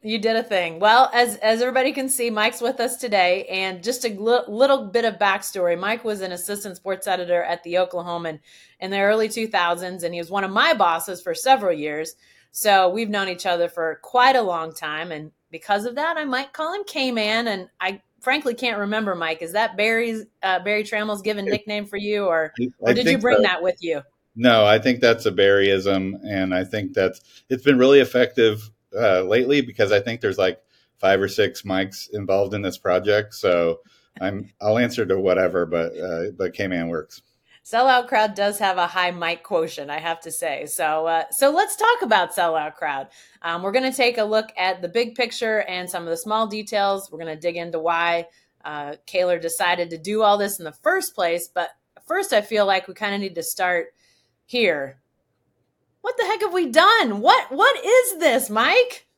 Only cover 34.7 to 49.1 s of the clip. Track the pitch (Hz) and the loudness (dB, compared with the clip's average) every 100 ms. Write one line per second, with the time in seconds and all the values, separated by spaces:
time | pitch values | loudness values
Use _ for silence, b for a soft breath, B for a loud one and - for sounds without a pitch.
34.7 | 113 120 120 95 95 95 90 92 90 85 | 0 0 -2 -2 0 2 2 2 0 -2
35.7 | 85 82 - 90 82 95 90 92 - 98 | -2 -2 -6 -8 -6 -6 -6 -6 -4 -4
36.7 | 87 85 82 - - _ _ b b - | -4 -4 -6 -10 -20 _ _ b b -6
37.7 | 226 262 254 247 240 214 196 202 202 202 | 2 4 4 2 0 0 0 -2 0 -2
38.7 | 185 170 185 180 175 170 175 - 180 160 | 0 -2 0 -2 -2 -6 -6 -2 -2 -2
39.7 | 160 143 151 165 165 165 156 165 139 151 | -6 -10 -6 -6 -8 -8 -6 -6 -6 -8
40.7 | - 160 156 160 165 - - 277 311 403 | -4 -2 0 0 -2 -2 2 2 2 0
41.7 | - 427 480 240 208 175 - 170 160 151 | 0 2 2 2 2 2 0 0 0 -4
42.7 | - 156 139 - b b b 170 170 190 | -6 -6 -6 -8 b b b -6 -4 -2
43.7 | 226 262 262 240 233 208 220 214 - 185 | -2 -2 0 0 0 0 0 -2 -4 -2
44.7 | 180 175 226 233 233 240 - 226 220 - | -2 -4 -4 -4 -4 -6 -4 -2 -2 -2
45.7 | 180 180 180 170 165 214 214 220 214 208 | -6 -8 -8 -6 -8 -4 -2 -2 -6 -6
46.7 | 214 202 196 190 156 165 156 170 170 170 | -2 0 -2 -6 -12 -10 -6 -6 -6 -8
47.7 | 165 160 165 170 170 170 b b b - | -4 -2 0 0 -2 -4 b b b -12
48.7 | 147 147 151 - | -10 -10 -14 -6